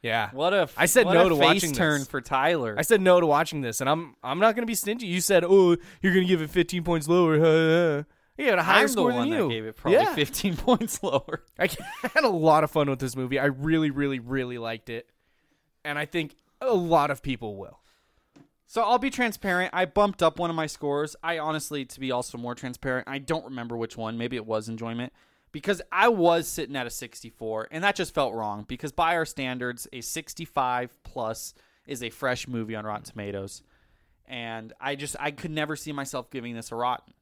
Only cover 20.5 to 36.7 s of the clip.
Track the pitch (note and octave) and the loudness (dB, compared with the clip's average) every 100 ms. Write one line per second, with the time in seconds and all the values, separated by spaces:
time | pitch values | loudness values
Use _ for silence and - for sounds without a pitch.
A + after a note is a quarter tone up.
20.5 | E3 D#3 - D3 C#3+ D3+ - E3 E3 D3+ | -2 -6 -6 -4 -2 -4 -6 -6 -4 -4
21.5 | D#3 D3+ D3+ C3 - C3+ B2 B2 B2 A#2+ | -4 -6 -8 -10 -8 -4 -4 -4 -8 -10
22.5 | A#2+ B2+ B2 C3+ B2+ - C#3 C3+ D#3+ B2+ | -8 -10 -8 -4 -4 -4 -10 -4 -6 -6
23.5 | C3 A#2 A#2 A2+ - A2 A#2 A#2 A#2+ A2 | -12 -8 -6 -6 -6 -8 -4 -6 -6 -4
24.5 | A2 A2 A2+ A#2 A#2 B2 _ _ _ _ | -4 -4 -8 -8 -8 -8 _ _ _ _
25.5 | D#3 D#3+ F#3 - F3+ A3 A3 E3+ E3+ E3 | -10 -4 -4 -2 2 4 6 4 4 0
26.5 | - C#3+ C#3 A#2+ - A#2+ - A2+ _ A2+ | -6 -6 -6 -8 -8 -14 -16 -20 _ -6
27.5 | A2 A2+ D#3 G3 G3+ E3+ - C3+ A2+ G#2+ | -6 -6 -2 -2 0 -2 0 -2 -2 -6
28.5 | G#2 G#2+ B2 D#3 - E3 F3 D#3+ - C3 | -6 -10 -10 -10 -2 0 0 -2 -6 -6
29.5 | B2+ B2 A#2+ - B2+ - - D#3 - E3 | -6 -6 -8 -12 -14 -10 -10 -12 -14 -8
30.5 | - B2+ B2 B2 _ - - A2+ A2+ - | -2 -2 -2 -6 _ -16 -8 -6 -6 -12
31.5 | _ _ _ - C3 A#2+ - C3+ B2 - | _ _ _ -14 -10 -10 -6 -4 -4 -6
32.5 | A#2+ A2 A2 G#2+ G#2 - A2 G2+ G2 G2 | -8 -6 -8 -8 -8 -10 -12 -10 -8 -10
33.5 | - _ _ _ _ _ _ _ B2+ A#2 | -14 _ _ _ _ _ _ _ -12 -10
34.5 | A2+ A2 - C3+ C#3+ D3 - D3 D3 E3+ | -12 -14 -10 -8 -6 -8 -6 -8 -8 -8
35.5 | D#3 D3+ D3+ - C#3+ C3+ C3+ A#2+ C3+ A#2+ | -6 -4 -6 -8 -8 -8 -8 -10 -10 -10
36.5 | A#2 A2+ | -12 -10